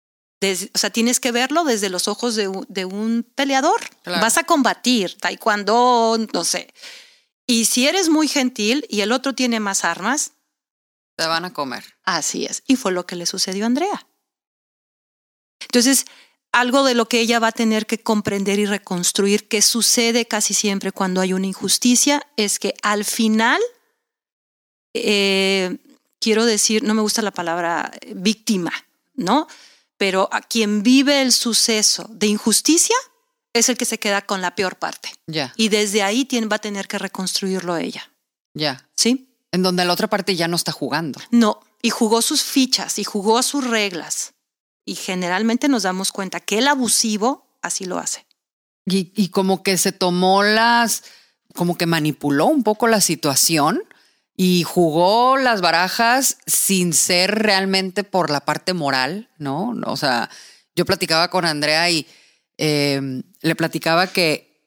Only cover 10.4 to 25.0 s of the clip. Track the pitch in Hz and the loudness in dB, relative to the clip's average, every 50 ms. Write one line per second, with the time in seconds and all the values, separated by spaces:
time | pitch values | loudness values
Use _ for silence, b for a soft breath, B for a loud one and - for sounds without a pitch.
10.4 | _ _ _ _ _ _ _ _ _ _ _ _ _ _ _ - 165 160 165 165 | _ _ _ _ _ _ _ _ _ _ _ _ _ _ _ -6 -4 -2 -2 -2
11.4 | 175 180 - - 143 131 120 110 - - - _ - - 180 160 143 - - - | -4 -6 -8 -6 -6 -6 -6 -10 -12 -14 -20 _ -4 -2 0 0 0 -2 -4 -4
12.4 | - - - - - - 262 254 - 196 185 180 180 - 180 175 170 - - 190 | -6 -6 -8 -6 0 0 0 2 2 0 -2 -2 -4 -6 -8 -8 -6 -6 -4 -4
13.4 | - 196 185 202 214 233 247 285 339 403 403 - - _ _ _ _ _ _ _ | -4 -4 -4 -4 -2 0 0 0 -2 -2 -4 -6 -10 _ _ _ _ _ _ _
14.4 | _ _ _ _ _ _ _ _ _ _ _ _ _ _ _ _ _ _ _ _ | _ _ _ _ _ _ _ _ _ _ _ _ _ _ _ _ _ _ _ _
15.4 | _ _ _ - - - - 247 226 262 269 - - B B B B B B B | _ _ _ -20 -8 -2 0 2 4 4 2 2 0 B B B B B B B
16.4 | B _ - 240 247 247 233 277 277 262 247 240 226 - - 233 226 220 233 233 | B _ 0 0 2 2 2 2 2 4 2 2 0 0 0 0 2 2 2 2
17.4 | 226 226 220 - 233 220 220 214 220 - 226 214 - - 220 214 196 214 202 202 | 2 0 0 0 0 2 2 0 0 -2 -4 -4 -2 0 0 0 0 -2 -4 -2
18.4 | 196 202 196 208 208 196 208 190 - - 190 175 175 - - - 196 202 202 208 | -2 0 0 0 0 0 -2 -4 -4 -6 -6 -4 -2 -2 0 0 0 2 0 0
19.4 | - - - 208 - - - 233 202 - - 240 233 233 226 240 226 - 226 208 | -2 -2 -2 0 2 2 2 2 0 2 2 2 2 2 2 0 0 0 -2 -2
20.4 | 208 - 202 - - 208 196 196 - 196 - - 196 185 185 185 185 185 185 185 | -2 0 0 0 0 0 -2 -2 -4 -4 -4 -2 -2 0 0 0 0 0 0 -2
21.4 | 190 196 185 - - 190 - - - 240 247 233 - 285 285 285 - _ _ - | -2 -4 -4 -4 -4 -2 -2 2 2 2 2 4 2 2 0 0 -2 _ _ -4
22.4 | 214 196 - - - 196 - - - 208 208 208 208 - - - 226 220 220 220 | -2 -2 -2 -4 -4 -6 -6 -4 -2 -2 -2 -2 -2 -4 -2 0 2 2 4 4
23.4 | 226 240 285 370 453 480 - _ _ _ _ _ _ _ _ _ _ _ _ _ | 4 2 2 2 0 -4 -6 _ _ _ _ _ _ _ _ _ _ _ _ _
24.4 | _ _ _ _ _ _ _ _ _ _ - - | _ _ _ _ _ _ _ _ _ _ -8 -4